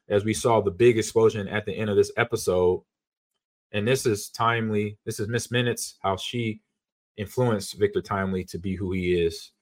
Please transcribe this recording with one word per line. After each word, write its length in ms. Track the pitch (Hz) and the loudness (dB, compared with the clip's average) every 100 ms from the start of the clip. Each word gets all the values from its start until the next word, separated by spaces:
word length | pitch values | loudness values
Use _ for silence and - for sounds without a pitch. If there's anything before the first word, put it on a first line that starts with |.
| - | -2
as 160 | 104 107 | 0 2
we 80 | |
saw 280 | 107 127 110 | 0 2 2
the 80 | 101 | 2
big 280 | 92 117 110 | 4 6 6
explosion 500 | 104 113 110 107 98 | 2 4 4 2 -2
at 180 | 107 104 | -4 -4
the 80 | |
end 160 | 95 107 | -4 2
of 60 | 101 | 2
this 160 | 101 - | 2 2
episode, 640 | - 113 - 90 90 90 - _ _ _ _ _ _ _ _ | 0 0 0 2 2 0 -6 _ _ _ _ _ _ _ _
and 160 | 104 107 | -4 0
this 180 | 131 123 | 0 0
is 240 | 101 - | -2 -4
Timely, 680 | - 117 117 113 107 104 104 - | -2 0 2 0 -2 -2 -6 -10
this 140 | 110 | -8
is 80 | 107 | -4
Miss 220 | 120 - | -4 -2
Minutes, 480 | 123 123 117 - - | -2 -2 -4 -8 -6
how 140 | 98 92 | -4 -4
she 440 | - 120 113 107 _ _ _ _ _ - | -4 -6 -6 -6 _ _ _ _ _ -12
influenced 640 | 98 - 123 107 - - | -8 -2 0 0 -4 0
Victor 220 | 101 95 | 0 0
Timely 420 | - 101 95 92 | -4 -2 -2 -4
to 160 | 90 90 | -6 -8
be 160 | 95 92 | -6 -4
who 160 | 95 | -4
he 280 | 92 90 87 | -2 0 2
is 320 | 85 - - _ | 0 -2 -12 _